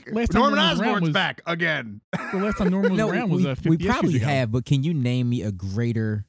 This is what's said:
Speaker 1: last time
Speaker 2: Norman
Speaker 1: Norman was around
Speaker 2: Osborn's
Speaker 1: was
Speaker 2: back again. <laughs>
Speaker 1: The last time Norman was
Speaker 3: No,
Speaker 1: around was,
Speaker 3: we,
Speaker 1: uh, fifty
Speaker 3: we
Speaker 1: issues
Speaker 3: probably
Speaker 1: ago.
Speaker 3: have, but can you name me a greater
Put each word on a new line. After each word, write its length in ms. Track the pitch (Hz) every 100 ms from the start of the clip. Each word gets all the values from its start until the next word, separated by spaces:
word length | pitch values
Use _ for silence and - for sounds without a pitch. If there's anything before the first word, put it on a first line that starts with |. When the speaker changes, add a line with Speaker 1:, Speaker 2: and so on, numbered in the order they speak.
| -
Speaker 1:
last 220 | 214 233
time 80 | 202
Speaker 2:
Norman 160 | 277 285
Speaker 1:
Norman 120 | 330
was 100 | -
around 80 | 226
Speaker 2:
Osborn's 120 | 208
Speaker 1:
was 80 | 165
Speaker 2:
back 280 | 190 165 131 -
again. 540 | 170 170 151 113 104 - -
<laughs> 160 | -
Speaker 1:
The 60 | 190
last 200 | 208 202
time 120 | 190
Norman 220 | 190 196
was 60 | 185
Speaker 3:
No, 120 | 220
Speaker 1:
around 200 | - 214
was, 140 | 180
Speaker 3:
we, 60 | 160
Speaker 1:
uh, 40 |
fifty 140 | 127 -
Speaker 3:
we 60 | 160
Speaker 1:
issues 100 | 190
Speaker 3:
probably 240 | 262 180 135
Speaker 1:
ago. 100 | 117
Speaker 3:
have, 240 | 139 107
but 140 | 123
can 180 | - 139
you 100 | 143
name 360 | 160 123 127 123
me 120 | 123
a 100 | 107
greater 720 | 92 95 98 120 113 110 107